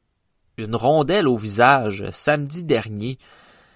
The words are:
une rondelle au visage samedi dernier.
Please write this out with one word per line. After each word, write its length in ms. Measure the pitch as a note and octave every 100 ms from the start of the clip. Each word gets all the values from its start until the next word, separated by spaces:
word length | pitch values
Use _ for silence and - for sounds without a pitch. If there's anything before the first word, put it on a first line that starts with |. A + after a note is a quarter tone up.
| _ _ _ _ _ -
une 180 | A2 A#2
rondelle 500 | B2 D#3 C#3 G3+ D3
au 100 | A#2
visage 680 | G#2+ G2+ B2 C#3 G#2+ G2 G2
samedi 520 | - - D3+ C#3+ E3+
dernier. 560 | D#3+ A#2 G#2+ G#2 A#2 C3 _ - - _ _